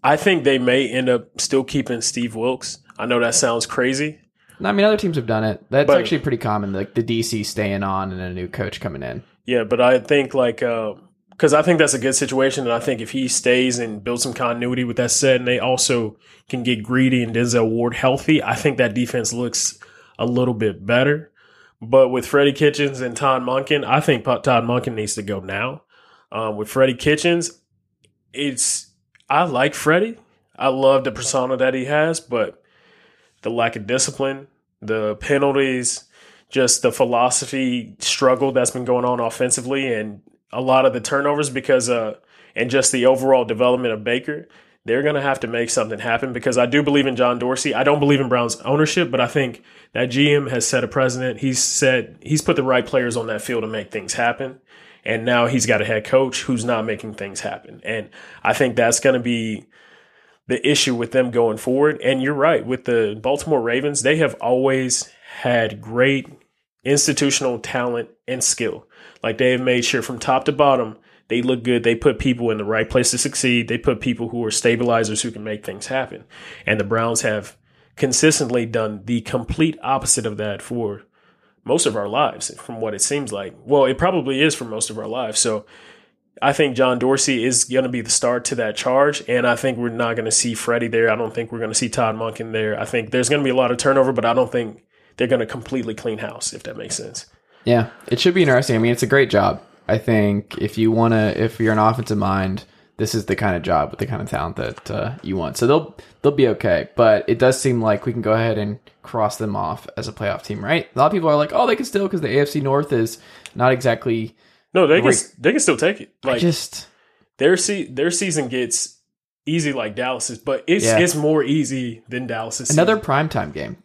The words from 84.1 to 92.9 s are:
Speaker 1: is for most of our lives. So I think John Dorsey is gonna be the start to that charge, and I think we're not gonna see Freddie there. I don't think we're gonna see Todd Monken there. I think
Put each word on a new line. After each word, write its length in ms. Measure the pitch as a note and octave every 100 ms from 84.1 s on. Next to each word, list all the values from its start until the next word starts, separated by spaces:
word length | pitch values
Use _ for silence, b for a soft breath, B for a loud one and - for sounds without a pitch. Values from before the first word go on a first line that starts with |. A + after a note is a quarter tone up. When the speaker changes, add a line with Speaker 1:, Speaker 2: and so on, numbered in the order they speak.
| F3+ C3+ C3
Speaker 1:
is 120 | D#3
for 120 | D3 A#2+
most 240 | A2 G#2+
of 80 | A2
our 80 | G#2+
lives. 320 | A#2 B2 G#2
So 240 | A#2+ G#2+ - b b b b b _ -
I 100 | C#3
think 240 | - D3 B2
John 220 | C3 B2
Dorsey 440 | B2+ C3+ C#3 C3
is 220 | A#2+ A#2+
gonna 240 | - B2+ C3
be 140 | B2
the 80 | A2+
start 340 | - B2 B2 -
to 80 | B2
that 200 | A2 G#2
charge, 460 | C3 B2+ C#3+ D3 -
and 200 | B2 A#2+
I 100 | A#2
think 220 | C3+ A#2+
we're 100 | A#2+
not 280 | A2+ A#2+ A2+
gonna 140 | A2+
see 220 | - A#2+
Freddie 360 | A2 - A#2 A#2
there. 220 | A#2 A#2
I 60 | G#2+
don't 160 | A2+
think 180 | A2+ A#2
we're 100 | A#2
gonna 120 | A2+
see 160 | G#2+ A#2+
Todd 280 | A#2+ A2+ A2
Monken 360 | A2+ G#2+ A2+
there. 260 | A2 G#2+ G#2+
I 60 |
think 260 | G#2+